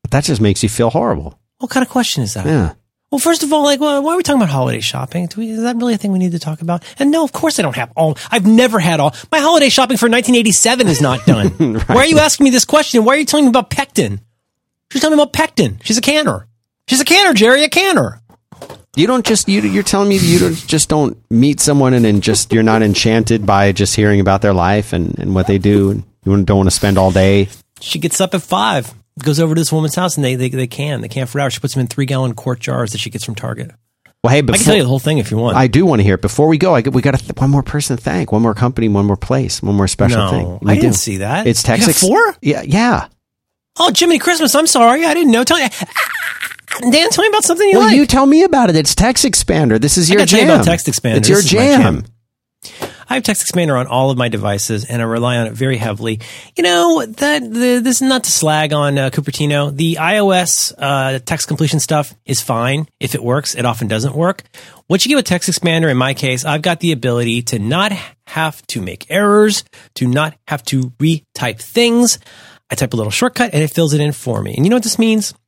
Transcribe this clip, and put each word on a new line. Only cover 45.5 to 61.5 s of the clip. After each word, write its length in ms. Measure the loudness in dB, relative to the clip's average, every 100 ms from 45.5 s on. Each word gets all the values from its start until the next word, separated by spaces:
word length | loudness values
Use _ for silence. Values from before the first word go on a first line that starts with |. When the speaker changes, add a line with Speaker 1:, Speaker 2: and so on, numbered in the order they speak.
| 0
Speaker 2:
you. 80 | 0 -4 -8 -6 -6 -6 -10 -10 -14 -16 -14 -6 0
Dan, 180 | 2 2
tell 140 | 0
me 60 | 2
about 140 | 2
something 220 | 0 2 4
you 80 | 4
Speaker 1:
Well, 80 | 6
Speaker 2:
like. 100 | 4
Speaker 1:
you 80 |
tell 220 | 4 4 4
me 160 | 4
about 260 | 4 4 2
it. 80 | 2
It's 180 | 0
Text 300 | 0 0 2
Expander. 560 | 0 -2 0 0 2 2
This 160 | 2 2
is 140 | 2
Speaker 2:
I 20 |
Speaker 1:
your 60 | 2
Speaker 2:
gotta 100 | 4
tell 100 | 4
you 60 | 4
Speaker 1:
jam. 80 | 4
Speaker 2:
about 100 | 2
Text 200 | 0 -2
Expander. 280 | -4 0 0
Speaker 1:
It's 120 | 4
your 100 | 2
Speaker 2:
This 80 | 4
is 80 |
my 40 | 2
Speaker 1:
jam. 420 | 4 4 4 0 -8 _ _ _ _ _
Speaker 2:
jam. 300 | -20 -16 -16 -16 -6
I 60 |
have 80 | -4
Text 240 | -2 -4 -2
Expander 320 | -2 0 -2
on 80 | 0
all 240 | 0 0
of 80 | 0
my 100 | -2
devices, 560 | -2 -4 -4 -4 -6
and 160 | -6 -6
I 40 |
rely 320 | -4 -2 -2 -2
on 100 | -4
it 60 |
very 240 | -4 -4 -2
heavily. 440 | -4 -6 -6 -8 -10 -20 -12 -4
You 80 |
know, 400 | 0 2 2 0 -2
that, 360 | -4 -2 -2
the, 380 | -4 -2 0 0
this 140 | 0 0
is 60 |
not 220 | 0 0
to 60 | 0
slag 400 | -2 0 0 0
on, 260 | 0 0 0
uh, 120 | -2
Cupertino. 640 | -4 -6 -4 -2 0 -2 -2
The 220 | -4 -2
I 200 | 0 0
O 120 | 2
S, 420 | 0 0 -2 -4 -6
uh, 420 | -4 -2 -2 -4
text 220 | -6 -6
completion 300 | -4